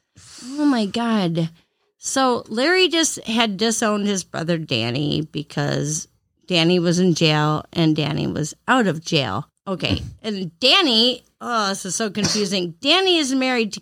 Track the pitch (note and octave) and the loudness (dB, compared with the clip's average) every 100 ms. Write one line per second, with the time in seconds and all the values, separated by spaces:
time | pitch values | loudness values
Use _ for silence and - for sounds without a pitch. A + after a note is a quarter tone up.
0 | _ _ - - B3 C#4+ D4 B3 G3+ A3+ | _ _ -20 -18 -12 0 2 2 0 -2
1 | A#3 A3 F3 E3+ E3 - _ _ _ _ | 0 0 0 0 -2 -6 _ _ _ _
2 | - C4+ C4 A#3+ - A3 C#4+ F#4 F4+ E4 | -4 0 2 0 -2 -2 2 2 2 0
3 | D#4+ - - A3+ A#3 F#3 A3+ A3+ A3 G#3 | 0 -2 -4 0 0 0 -2 0 0 0
4 | G3+ G3 - C3+ D#3+ E3+ D#3 B2 A#2 B2 | -2 -2 -4 -6 -4 -4 -2 -2 -2 -2
5 | D3 D3+ D3+ - D3 - C#3+ C#3 C#3+ D3+ | -2 -2 -4 -8 -8 -4 -2 -2 -2 -6
6 | - _ _ _ - F3+ E3 F3+ E3+ E3+ | -8 _ _ _ -4 2 4 4 2 4
7 | F#3 D#3+ D#3+ D3+ D3+ D3+ - - D#3+ D#3 | 4 4 4 4 2 0 -4 0 2 2
8 | D3+ D3+ - - D#3 - - B3+ G3 D#3 | 0 -2 -4 -4 -6 -6 0 2 2 0
9 | - D#3+ A#2+ G2 - _ - F#3 A#2+ - | 0 0 0 -4 -8 _ -8 -4 -2 -2
10 | - - A3 G3+ F3+ - C4 F#4 D#4+ A3 | -4 -10 -8 -6 -8 -2 2 4 4 4
11 | A#3+ B3 _ - A#3 A#3 G3+ G3 F#3+ - | 2 0 _ -14 -4 -2 -2 -4 -6 -4
12 | A3 F#3 G3 G#3+ G3 F#3+ F3+ D#3+ C#4 F4 | -4 -2 -2 0 -2 -2 -4 -4 0 2
13 | F#4+ E4+ C4+ C4 C4 B3 A3+ - | 2 2 0 0 0 0 -2 -6